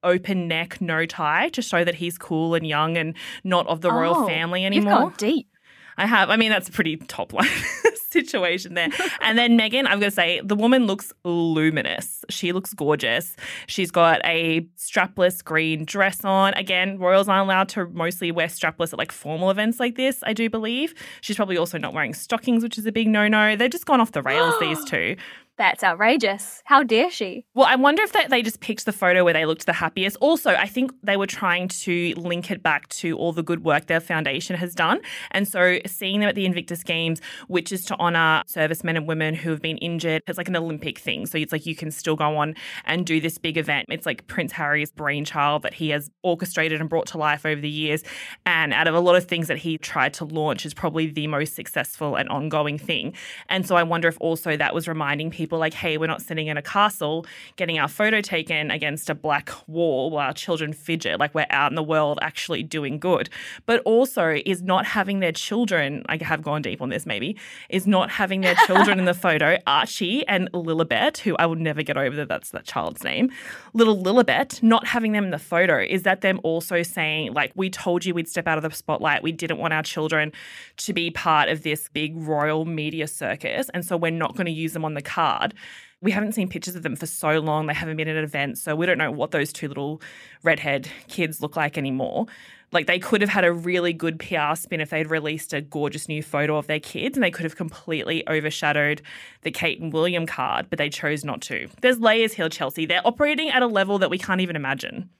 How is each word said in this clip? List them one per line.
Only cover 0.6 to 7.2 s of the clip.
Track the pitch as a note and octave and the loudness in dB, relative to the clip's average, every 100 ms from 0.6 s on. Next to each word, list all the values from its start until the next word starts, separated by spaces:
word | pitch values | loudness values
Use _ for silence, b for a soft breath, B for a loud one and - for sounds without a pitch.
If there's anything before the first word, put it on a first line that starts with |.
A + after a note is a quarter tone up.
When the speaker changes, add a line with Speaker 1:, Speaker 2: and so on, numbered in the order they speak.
| E3+ - | -2 -4
Speaker 1:
no | F3 D#3+ E3 | -2 0 0
tie, | - D3+ D#3+ - | 0 0 2 0
to | - | -2
show | A#3 F3 | -2 2
that | F3 | 2
he's | D#3+ E3+ E3+ | 0 -4 -6
cool | - E3 E3 E3 | -4 -2 0 0
and | D#3+ | 0
young | D3 D#3+ E3 | 0 0 0
and | D#3+ E3 B B | -2 -6 B B
not | F#3+ F3+ - | 0 0 2
of | E3 | 0
the | F3 | 2
royal | - A#3 E4+ | 2 4 4
Speaker 2:
Oh, | G#3+ | 2
Speaker 1:
family | D#3+ E3 F3+ | 0 0 0
Speaker 2:
you've | F#3+ | 2
Speaker 1:
anymore. | G3+ G3+ G3+ | 2 6 4
Speaker 2:
gone | - - | 4 0
deep. | G#3 D4+ - B B B B B | 0 0 -2 B B B B B
Speaker 1:
I | G3+ | 4
have. | A3+ F#3+ | 6 6
I | |
mean, | A3 A3+ | 4 4
that's | G#3+ F#3 | 2 0
a | |
pretty | - E3 D#3+ | -2 -2 -2
top | - - | -8 -8